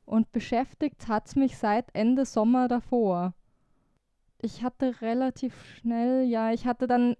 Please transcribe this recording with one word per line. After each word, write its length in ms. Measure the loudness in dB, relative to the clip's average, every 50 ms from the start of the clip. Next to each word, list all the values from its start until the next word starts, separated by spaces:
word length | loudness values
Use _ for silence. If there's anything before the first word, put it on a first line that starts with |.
| _
Und 260 | -2 0 0 0 0
beschäftigt 760 | -2 -6 -4 -2 -2 -2 -2 -4 -4 -6 -6 -6 -6 -8 -6
hat's 280 | -4 -4 -4 -4 -2 -2
mich 220 | 0 0 0 0
seit 280 | -2 -2 0 0 0 -2 -4 -4
Ende 320 | 0 0 2 2 2 0
Sommer 420 | 0 0 0 2 2 2 2 2
davor. 680 | 0 0 -2 -2 -2 0 0 2 2 0 0 -2 -4 -6 _ _ _ _ _ _ _ _ _ _ _ _ _ _ _ _ _ _ _ _ -10
Ich 220 | -8 -8 -8 -6 -8
hatte 360 | -6 -4 -2 -2 -2 -2 -2
relativ 520 | -4 -2 0 0 0 -2 -2 -4 -6 -8 -8 -10 -20 -20 -16
schnell, 500 | -6 -4 -2 0 0 2 2 2 2 2
ja, 240 | 2 2 0 0 0
ich 140 | 0 0 0
hatte 220 | -2 -2 0 0
dann 280 | 2 2 4 4 2 0